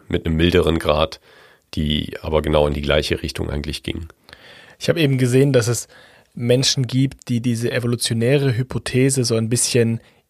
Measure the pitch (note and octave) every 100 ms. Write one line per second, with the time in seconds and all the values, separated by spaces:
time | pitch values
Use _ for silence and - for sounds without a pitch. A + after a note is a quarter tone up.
0 | - E2+ E2+ D#2+ F2 F2 D#2+ D#2+ D#2+ D2+
1 | D#2 - _ - - _ _ - D2+ D2+
2 | D2+ - E2 D#2 D2+ D2+ D2 D2 C#2+ D2+
3 | D2+ D#2+ D#2 - D#2 C#2+ D2 D2+ - -
4 | E2 _ _ - - - - - - E3
5 | C#3+ C3 B2+ B2+ C#3+ B2+ A2 A2+ - -
6 | - _ _ - A#2+ B2 C3 - A#2 B2+
7 | C3+ - - A#2+ B2 A2+ A#2 B2 A#2+ A#2+
8 | - A2+ A#2 C#3+ C#3 A2+ B2+ A#2 - B2+
9 | C3+ C3 A#2+ A2+ A2+ A#2+ - B2 A2+ A2+
10 | - _